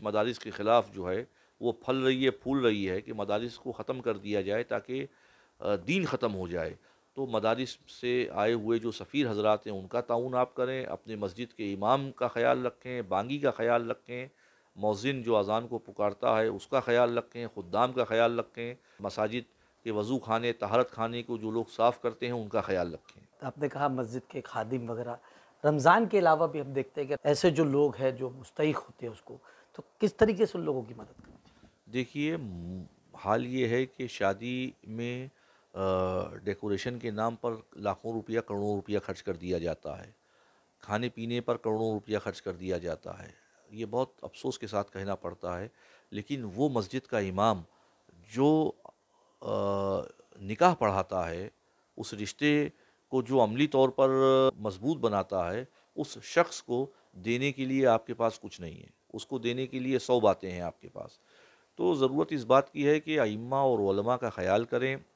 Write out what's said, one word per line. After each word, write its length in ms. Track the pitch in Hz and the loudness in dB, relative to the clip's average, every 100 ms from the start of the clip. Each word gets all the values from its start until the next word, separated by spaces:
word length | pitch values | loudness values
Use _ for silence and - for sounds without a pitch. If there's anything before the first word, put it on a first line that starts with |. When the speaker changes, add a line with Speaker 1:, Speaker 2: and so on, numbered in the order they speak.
Speaker 1:
मदारिस 340 | 104 107 117 113 | -2 0 0 -2
के 120 | 113 | -8
ख़िलाफ़ 400 | 92 104 117 104 | -4 4 4 2
जो 160 | 98 90 | -4 -4
है, 200 | 95 127 _ _ - | -4 -6 _ _ -4
वो 200 | 120 117 - | -2 -2 -2
फल 100 | 135 | 0
रही 280 | 131 131 | 2 2
है, 60 | 131 131 | 2 0
फूल 200 | 123 139 | -2 2
रही 220 | 120 107 | 2 2
है 160 | 95 95 | 0 -4
कि 120 | 117 | -6
मदारिस 440 | 110 101 104 120 113 | -6 -2 -2 -4 -8
को 160 | 131 | -10
ख़त्म 280 | 113 107 131 | -8 -6 -4
कर 180 | 120 104 | -4 -4
दिया 240 | 101 104 | -2 -2
जाए 200 | 95 107 | 0 -2
ताकि, 380 | 120 113 - 131 | -2 -4 -4 -8
अ, 760 | 139 _ _ _ _ _ 95 98 | -8 _ _ _ _ _ -2 -2
दीन 280 | 92 185 | 0 0
ख़त्म 260 | 160 131 117 | 0 0 -2
हो 140 | 98 90 | -2 -4
जाए। 280 | 87 80 - _ _ _ - | -4 -4 -8 _ _ _ -8
तो 100 | 131 | -4
मदारिस 500 | 110 110 117 127 - - | 0 2 0 -2 -10 -20
से 380 | - 123 123 120 | -8 -2 0 0
आए 180 | 98 107 | 0 2
हुए 260 | 117 107 117 | 2 2 0
जो 140 | 113 | 0
सफ़ीर 360 | - 98 143 127 | -8 -4 -2 0
हजरात 380 | 104 107 107 110 | 2 2 2 0
हैं, 80 | |
उनका 260 | 98 95 120 | -10 -6 -4
ताउन 320 | 120 117 127 | -2 -2 0
आप 200 | 127 127 - | 0 -2 -2
करें, 280 | 127 131 - | -4 -4 -6
अपने 300 | - - 107 | -10 -10 -6
मस्जिद 360 | 101 95 120 | -6 -6 -10
के 200 | - 104 | -8 -6
इमाम 380 | 98 104 135 135 | -2 2 2 0
का 180 | - 120 | -4 -4
ख़याल 340 | 123 120 127 | 2 2 2
रखें, 460 | 123 - 127 123 98 | 0 -6 -10 -8 -2
बांगी 300 | 92 117 143 | -2 -2 0
का 120 | 139 | 0
ख़याल 380 | 113 117 120 117 | 0 2 2 0
रखें, 420 | 107 - 123 131 _ _ _ _ - | -8 -10 -12 -12 _ _ _ _ -4
मौज़िन 460 | 104 101 127 135 | 0 0 -2 -2
जो 120 | 117 | 2
अजान 320 | 110 101 110 120 | 2 4 0 -2
को 120 | 120 | -8
पुकारता 580 | - 101 104 98 123 110 | -8 -2 -2 0 2 2
है, 100 | 110 | 2
उसका 280 | 98 - 135 | -2 -2 0
ख़याल 380 | 123 120 120 120 | 2 4 4 2
रखें, 300 | - 120 117 | -4 -8 -10
खुद्दाम 440 | - 87 98 127 | -10 -2 2 2
का 120 | 127 | 2
ख़याल 340 | 110 113 117 117 | 2 4 4 2
रखें, 380 | 113 - 117 123 _ - | -4 -8 -10 -12 _ -10
मसाजिद 420 | 98 - 107 120 - _ _ _ 117 | -6 -2 -2 -2 -8 _ _ _ -4
के 40 | |
वज़ू 280 | 107 104 131 | -2 0 -2
खाने, 340 | 113 113 120 | 0 0 0
तहरत 360 | 117 101 117 127 | -2 0 2 2
खाने 320 | - 117 120 | -2 -4 -4
को 160 | 117 117 | -6 -6
जो 120 | 110 | -2
लोग 180 | 113 113 | -4 -4
साफ़ 280 | - 117 120 | 2 2 2
करते 240 | 120 110 120 | -2 -4 -4
हैं, 60 | |
उनका 280 | 120 104 113 | -4 -2 -2
ख़याल 320 | 98 92 87 | 0 0 -2
रखें। 320 | 80 - - _ - | -6 -16 -20 _ -12
Speaker 2:
आपने 260 | 131 143 143 | -10 -6 -6
कहा 200 | 143 143 | -2 -2
मस्जिद 340 | 131 113 123 - | -2 -4 -6 -10
के 100 | 147 | -10
खादिम 480 | - 117 110 127 117 | -8 -6 -4 -4 -4
वगैरह, 300 | 117 120 120 - - _ _ | -6 -8 -10 -16 -20 _ _
रमज़ान 420 | 147 151 143 202 226 | 2 6 8 8 6
के 120 | 202 | 4
अलावा 280 | 170 156 160 | 6 6 2
भी 120 | 151 | -2
हम 140 | 139 | -4
देखते 260 | 135 131 - | -4 -4 -6
हैं 80 | 135 | -4
कि 80 | 143 | 0
ऐसे 260 | 147 143 180 | 2 4 4
जो 140 | 147 | 6
लोग 320 | 151 139 147 120 | 4 4 4 2
हैं, 180 | 131 123 | -2 0
जो 140 | 131 | -6
मुस्तहिक 460 | 127 110 - 156 143 | -8 -10 -2 0 0
होते 300 | - - 120 | -6 -12 -12
हैं 60 | |
उसको, 260 | 107 - 127 - - _ | -12 -16 -20 -20 -20 _
तो 100 | - - - | -20 -20 0
किस 160 | 214 - | 0 4
तरीके 280 | 226 190 220 | 4 4 0
से 120 | 175 | 0
उन 60 | |
लोगों 180 | 156 131 | -2 -2
की 120 | 110 | -6
मदद 280 | 117 107 - | -12 -20 -20
करनी 140 | - - _ | -20 -20 _
चाहिए? 460 | _ - _ - | _ -20 _ -8
Speaker 1:
देखिए, 440 | 120 120 143 147 165 | -6 -6 -4 -4 -4
म-, 500 | 113 87 85 92 - _ _ - | -6 -10 -8 -10 -12 _ _ -6
हाल 280 | 95 113 123 | 0 0 0
ये 200 | 131 120 | 0 2
है 180 | 120 131 | 0 -2
कि 220 | - 123 | -6 -10
शादी 640 | - 98 98 120 127 127 - - | -2 0 0 -4 -6 -6 -10 -12
में, 420 | 110 120 123 135 - _ _ _ | -8 -6 -6 -10 -18 _ _ _
अ, 60 | 92 95 92 92 92 90 - | -4 0 2 0 -2 -4 -6
डेकोरेशन 540 | 95 98 107 98 127 120 | -6 -6 -4 -4 -4 -6
के 120 | 117 | -6
नाम 240 | 104 113 117 | -2 -2 -2
पर 240 | 120 110 - - | -6 -6 -12 -6
लाखों 360 | 104 95 113 | -4 -4 -4
रुपया, 260 | 113 107 113 | -6 -4 -4
करोड़ों 340 | - 101 104 | -2 -2 -2
रुपया 240 | 101 98 104 | -2 -2 -4
खर्च 220 | - 95 | -4 -6
कर 160 | - 85 | -6 -6
दिया 220 | 90 87 | -2 -2
जाता 360 | 85 78 76 78 | -2 -4 -8 -12
है, 180 | 98 _ _ _ _ _ _ _ | -14 _ _ _ _ _ _ _
खाने 260 | - 107 123 | -4 -2 -2
पीने 320 | 117 117 120 | -6 -6 -2
पर 160 | 120 120 | -2 -2
करोड़ों 360 | 113 110 110 | 0 0 0
रुपया 260 | 107 101 104 | -2 -2 -4
खर्च 220 | 104 95 | -4 -8
कर 120 | 98 | -8
दिया 260 | 87 92 87 | -6 -4 -4
जाता 340 | 85 78 - | -4 -8 -10
है। 220 | 95 - - _ _ _ | -14 -16 -20 _ _ _
ये 140 | 107 110 | -12 -6
बहुत 280 | 117 131 _ | -4 -4 _
अफसोस 320 | - - 135 127 | -16 -8 -8 -6
के 100 | 107 | -6
साथ 180 | 101 | -4
कहना 300 | 101 95 98 | -4 -6 -6
पड़ता 420 | 95 87 87 87 87 | -6 -8 -8 -6 -6
है, 120 | 107 _ _ - _ | -8 _ _ -20 _
लेकिन 320 | 104 - 143 110 95 | -10 -6 -6 -6 -2
वो 120 | 147 | 0
मस्जिद 360 | 120 92 131 - | 0 -2 -6 -4
का 140 | 113 | -2
इमाम 440 | 95 92 110 98 82 _ _ _ _ 85 95 | 0 2 2 2 -4 _ _ _ _ _ -8
जो, 400 | 113 143 156 156 - - - _ _ _ _ | 2 4 4 2 -4 -14 -20 _ _ _ _
अ, 60 | 110 104 101 98 98 95 - - _ - | -4 -2 0 0 0 0 -4 -12 _ -14
निकाह 320 | 98 110 175 | -8 4 4
पढ़ाता 500 | 170 110 95 92 95 | 4 2 2 0 -2
है, 260 | 82 85 101 - _ _ _ - | -2 -4 -8 -14 _ _ _ -14
उस 160 | 113 | -10
रिश्ते 580 | 104 104 - 147 147 147 - _ _ _ | -8 -8 -2 2 2 0 -6 _ _ _
को 80 | 131 | -2
जो 160 | 117 131 | 2 4
अमली 280 | 110 120 151 | 4 4 2
तौर 240 | 139 131 | 6 4
पर 200 | 131 135 135 135 131 131 - | 6 4 6 6 6 6 2
मजबूत 400 | 104 92 123 151 | -4 -4 -2 0
बनाता 440 | 117 101 92 95 85 | 2 2 0 -2 -2
है, 160 | 104 131 _ _ - | -4 -10 _ _ -8
उस 220 | 143 117 | -8 -10
शख्स 360 | - 170 170 - | -2 2 2 -2
को 180 | - 120 139 - _ - | -4 -4 -4 -8 _ -8
देने 320 | 107 123 139 | -2 0 0
के 140 | 135 131 | -2 -2
लिए 180 | 135 131 | 4 4
आपके 280 | 113 - | 4 0
पास 240 | 113 117 - | -2 -2 -2
कुछ 220 | 101 - | -10 -12
नहीं 160 | 85 82 | -12 -14
है, 120 | - _ _ | -18 _ _
उसको 240 | 107 - 131 | -14 -8 -4
देने 280 | 117 127 131 | -2 -4 -4
के 140 | 131 | -6
लिए 180 | 127 127 | -2 -2
सौ 200 | - 123 | 2 4
बातें 300 | 107 92 95 | 6 4 -2
हैं 120 | 90 | -6
आपके 260 | 85 - - | -8 -10 -14
पास। 300 | - - _ _ _ - _ _ - | -14 -14 _ _ _ -20 _ _ -2
तो 160 | 175 151 | 0 4
ज़रूरत 360 | 131 139 165 | 2 2 0
इस 120 | 151 | -2
बात 240 | 113 131 139 | 4 6 4
की 140 | 147 | 2
है 160 | 143 151 | 2 2
कि 160 | 156 156 | 2 0
अइम्मा 460 | 113 107 120 135 | 2 0 -2 2
और 160 | 135 113 | 2 4
उलमा 360 | 98 98 110 123 | 4 2 2 0
का 140 | 117 | -2
ख़याल 340 | 95 90 104 | -2 2 2
करें 340 | 117 123 131 135 - | 2 0 -2 -4 -10